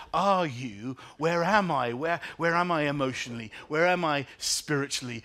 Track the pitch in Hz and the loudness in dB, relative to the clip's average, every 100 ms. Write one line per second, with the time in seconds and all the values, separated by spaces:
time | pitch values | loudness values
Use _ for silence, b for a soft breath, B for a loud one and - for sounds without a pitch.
0 | B 160 196 190 165 120 127 101 120 131 | B 0 4 2 0 -4 -10 -8 -10 -10
1 | B - 156 170 170 208 185 143 120 120 | B -4 0 2 4 4 4 2 0 -2
2 | 160 165 B - 165 170 175 165 147 143 | -2 -4 B -2 2 2 2 2 2 0
3 | 131 120 127 117 110 B - 151 175 180 | -2 -2 -8 -8 -10 B -4 2 4 4
4 | 165 143 131 - - - - 147 139 - | 2 0 -4 -6 -4 -4 -2 -2 -2 -4
5 | 127 117 | -6 -10